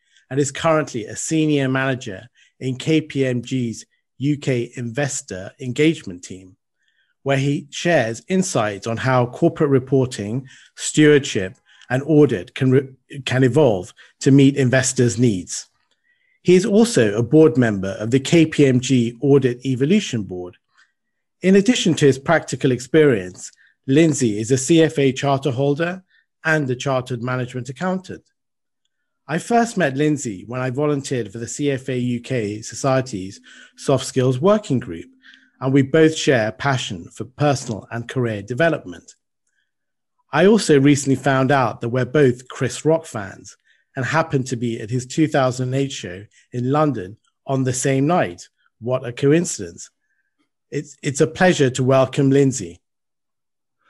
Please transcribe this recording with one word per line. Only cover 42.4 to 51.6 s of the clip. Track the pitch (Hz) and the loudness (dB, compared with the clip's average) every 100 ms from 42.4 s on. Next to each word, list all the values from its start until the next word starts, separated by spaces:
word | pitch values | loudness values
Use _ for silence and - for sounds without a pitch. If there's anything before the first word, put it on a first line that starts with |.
| - | -6
Chris | - 127 - | -8 -6 -4
Rock | 151 160 | -2 -2
fans | 165 117 95 - 98 - _ _ _ | -2 -10 -12 -14 -20 -20 _ _ _
and | - | -10
happened | 123 151 160 139 127 | -2 -2 0 -2 -4
to | 123 | -6
be | 120 113 | -6 -6
at | 110 | -6
his | 127 127 | -8 -6
two | - 151 | -2 0
thousand | 151 131 127 127 | 0 -2 -2 -4
eight | 131 139 | -4 -4
show | - 98 92 104 _ _ | -8 -12 -14 -18 _ _
in | 123 123 | -8 -2
London | 147 156 113 92 110 _ _ - | 0 -2 -4 -10 -16 _ _ -6
on | 135 | -4
the | 131 | -2
same | 127 143 135 143 | -2 -2 0 0
night. | 180 107 90 - _ _ _ | 0 -2 -8 -20 _ _ _
What | 110 127 117 | -6 -6 -6
a | |
coincidence. | 120 139 156 175 - 87 87 - _ _ _ _ _ _ _ _ | -2 2 2 0 -6 -12 -14 -20 _ _ _ _ _ _ _ _
It's, | 139 160 - | -10 -10 -10
it's | - 127 | -6 0
a | 160 | 0
pleasure | 160 185 156 | 2 2 4